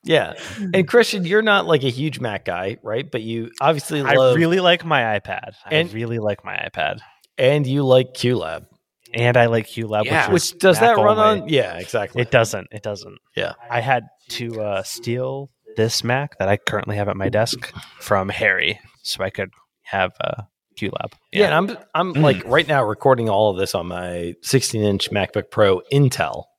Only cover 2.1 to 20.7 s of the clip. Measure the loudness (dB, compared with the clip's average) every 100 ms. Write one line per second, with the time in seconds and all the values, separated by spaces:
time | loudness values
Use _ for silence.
2.1 | -4 -6 -6 -6 -6 -6 -8 -6 -6 -6
3.1 | -8 -6 -8 -8 -2 0 0 -2 -4 2
4.1 | 4 6 4 2 4 4 2 2 0 2
5.1 | -2 -4 -12 -12 -18 -4 -2 -2 -6 -6
6.1 | -4 -4 -4 -8 -10 -10 -4 -4 -4 -14
7.1 | _ _ 0 2 2 0 0 4 4 4
8.1 | -2 -2 0 -4 -10 -14 _ _ _ _
9.1 | -2 2 4 4 2 -2 -8 -4 -2 0
10.1 | 0 2 2 0 2 4 6 4 6 4
11.1 | 4 4 2 0 0 0 -6 -4 -4 -4
12.1 | -4 2 2 2 -2 -10 -12 -10 -10 -12
13.1 | -20 _ -8 -6 -8 -6 -4 0 0 -2
14.1 | _ _ -10 -8 -6 -4 -4 -4 -8 -6
15.1 | -4 -4 -8 -12 _ -14 0 0 0 -2
16.1 | -2 -4 _ 0 0 -2 -6 -4 -4 -2
17.1 | -2 -2 0 0 -4 -10 -16 -20 -18 0
18.1 | 0 0 0 0 2 0 -4 -12 _ -10
19.1 | -6 -6 -6 -10 _ _ _ -8 -2 -2
20.1 | -2 -8 -8 -12 _ _